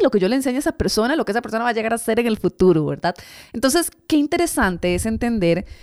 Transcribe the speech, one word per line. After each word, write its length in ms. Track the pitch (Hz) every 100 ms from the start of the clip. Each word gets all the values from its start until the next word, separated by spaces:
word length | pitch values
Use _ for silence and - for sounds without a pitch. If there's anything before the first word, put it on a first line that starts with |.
lo 80 | 339
que 100 | 208
yo 80 | 185
le 80 | 262
enseñe 200 | 262 254
a 40 |
esa 120 | 339
persona, 440 | - 196 - 226 311
lo 80 |
que 80 | 214
esa 100 | 214
persona 220 | 233 220
va 60 | 240
a 40 |
llegar 200 | 226 220
a 60 | 226
ser 200 | - 220
en 60 | 240
el 120 | -
futuro, 480 | 180 - 185 160 147
¿verdad? 300 | 143 170 180 - - -
Entonces, 380 | 233 262 320 320 - -
qué 80 | 311
interesante 800 | 294 349 339 - 208 175 180 180
es 100 | 220
entender 600 | 220 240 233 175 170 - -